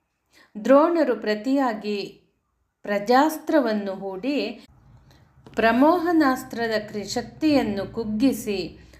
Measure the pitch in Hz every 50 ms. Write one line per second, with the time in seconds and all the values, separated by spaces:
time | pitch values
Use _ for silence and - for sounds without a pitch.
0 | _ _ _ _ _ _ _ _ _ _ - 214 214 - 269 285 320 349 339 330
1 | 277 247 220 214 - 208 214 208 - 262 269 285 269 240 214 214 208 208 208 202
2 | 175 - - _ _ _ _ _ _ _ _ _ _ _ _ _ - 202 202 202
3 | 202 240 247 262 302 311 311 302 - - 311 294 240 226 214 208 196 190 190 190
4 | 196 196 190 190 214 277 294 247 196 233 - - - - _ _ _ _ - -
5 | _ _ _ _ _ _ _ _ - - - - 214 226 226 247 285 320 349 349
6 | 320 349 330 320 294 262 254 254 - - - 226 233 220 220 208 214 - 214 208
7 | 196 - - 240 233 - - - 320 302 285 254 226 214 202 196 185 - - 226
8 | 226 214 214 214 269 254 214 - - 208 196 185 165 - - - - - -